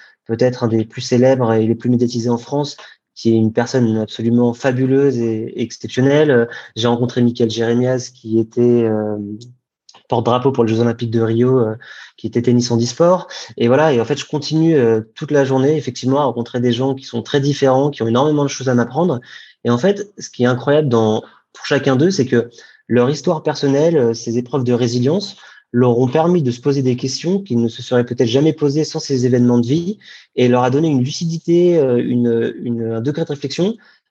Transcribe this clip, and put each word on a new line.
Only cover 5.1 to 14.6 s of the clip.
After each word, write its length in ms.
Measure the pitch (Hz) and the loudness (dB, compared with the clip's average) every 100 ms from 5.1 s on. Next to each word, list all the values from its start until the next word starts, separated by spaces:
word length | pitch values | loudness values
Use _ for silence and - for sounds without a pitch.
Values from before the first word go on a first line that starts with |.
| 120 | 0
et 440 | 117 110 113 - | -2 -4 -6 -6
exceptionnelle. 680 | 117 - - - 135 147 156 | -8 -8 -8 -2 2 4 4
Euh, 160 | 120 117 - - | 2 2 -4 -14
j'ai 140 | 117 117 | -4 -2
rencontré 340 | 120 120 127 | 0 -2 0
Michael 260 | 120 120 117 | 0 2 0
Jérémias, 640 | 110 113 120 127 127 123 | 0 0 0 0 -2 -6
qui 280 | - 110 110 | -14 -4 -2
était, 200 | 113 123 | -2 0
euh, 560 | 120 120 113 107 107 104 101 107 123 - _ _ _ - - | 2 2 2 -2 -4 -6 -8 -12 -18 -20 _ _ _ -20 -4
porte-drapeau 420 | 117 113 123 131 | -2 0 2 2
pour 140 | 127 | 2
les 100 | 113 | 2
Jeux 60 | 113 | 2
Olympiques 320 | 117 117 117 | 0 -2 -4
de 80 | 113 | -2
Rio, 400 | 113 113 123 131 | 0 2 2 2
euh, 160 | 110 113 - - - _ | 0 -4 -12 -20 -20 _
qui 100 | 110 | -6
était 160 | 120 | -2
tennis 280 | 123 120 120 | 2 2 2
handisport. 560 | 117 120 - 170 180 - - - - | 0 0 2 2 2 -2 -16 -12 -2
Et 120 | 120 | 2
voilà, 240 | 135 160 | 4 4
et 80 | 123 | 2
en 40 | |
fait, 140 | 110 143 | 0 -4
je 80 | - | -6
continue, 500 | 151 147 156 | -8 -2 0